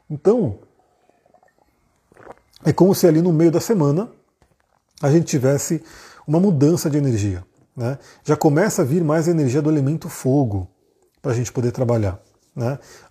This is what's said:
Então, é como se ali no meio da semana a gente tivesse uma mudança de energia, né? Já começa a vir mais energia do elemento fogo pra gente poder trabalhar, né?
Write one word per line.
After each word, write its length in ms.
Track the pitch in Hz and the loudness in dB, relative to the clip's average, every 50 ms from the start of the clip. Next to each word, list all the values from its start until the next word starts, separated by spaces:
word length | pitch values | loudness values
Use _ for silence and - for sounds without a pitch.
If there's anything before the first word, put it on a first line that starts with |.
| _ - | _ -12
Então, 500 | 151 139 - 185 220 254 208 127 95 - - _ _ _ _ _ _ _ _ _ _ _ _ _ _ _ _ _ _ _ _ _ _ _ _ _ _ _ _ _ _ - - - - _ _ _ _ - - | -10 -2 0 2 2 2 0 -2 -4 -8 -14 _ _ _ _ _ _ _ _ _ _ _ _ _ _ _ _ _ _ _ _ _ _ _ _ _ _ _ _ _ _ -20 -20 -20 -20 _ _ _ _ -6 -2
é 80 | 165 - | -2 2
como 220 | - 170 190 185 | 4 4 4 4
se 120 | - - | 4 4
ali 140 | 175 156 160 | 4 4 4
no 120 | 170 185 170 | 2 2 2
meio 180 | 151 165 170 | 4 2 2
da 100 | 156 170 | 2 2
semana 480 | - - 233 196 151 143 143 170 214 247 - _ _ _ _ _ _ _ _ _ _ _ _ _ _ _ _ - - | 0 0 0 0 2 2 0 0 -4 -6 -12 _ _ _ _ _ _ _ _ _ _ _ _ _ _ _ _ -4 -2
a 80 | 139 | 2
gente 160 | 143 170 160 | 2 2 2
tivesse 560 | 165 - 147 117 131 143 139 - - 170 151 - - - - - - - - - | 0 -2 0 0 0 0 0 -2 -4 -6 -6 -6 -10 -20 -20 -20 -20 -20 -18 -8
uma 120 | - 147 170 | -2 0 2
mudança 500 | 190 208 175 135 143 147 175 - - 165 | 2 2 2 4 4 4 2 2 0 -2
de 80 | 139 | -2
energia, 480 | 151 143 135 117 107 101 104 92 90 90 _ _ _ _ _ - | 0 0 0 0 0 -2 -2 -4 -6 -10 _ _ _ _ _ -12
né? 220 | - 123 120 139 139 - - - _ - | -8 -6 -6 -6 -8 -12 -20 -20 _ -2
Já 140 | - 151 | -2 -2
começa 460 | 147 - 160 143 151 196 220 - - 170 | 2 2 2 2 2 0 0 0 -2 -2
a 20 | |
vir 180 | 120 143 185 175 | 0 0 0 0
mais 260 | 147 151 165 156 165 | 0 0 0 0 0
energia 320 | 175 160 147 127 117 151 | 0 0 0 0 0 0
do 100 | 147 151 | 0 0
elemento 380 | 156 151 135 135 156 160 - 170 | 0 0 0 -2 -2 -4 -6 -10
fogo 600 | - - - 131 127 147 139 113 101 98 90 87 _ _ _ _ _ _ _ _ _ _ | -12 -6 -2 0 0 0 0 0 -2 -6 -8 -10 _ _ _ _ _ _ _ _ _ _
pra 140 | - 143 120 | -6 -6 -4
gente 180 | 117 123 - - | -4 -4 -6 -6
poder 200 | 135 117 120 - | -4 -4 -4 -2
trabalhar, 480 | - 131 117 120 117 107 98 90 - _ _ _ _ _ _ - | -2 -2 -2 0 0 -2 -2 -4 -8 _ _ _ _ _ _ -10
né? 240 | 147 120 120 139 131 - - - - - - | -6 -6 -6 -6 -6 -12 -18 -20 -20 -20 -10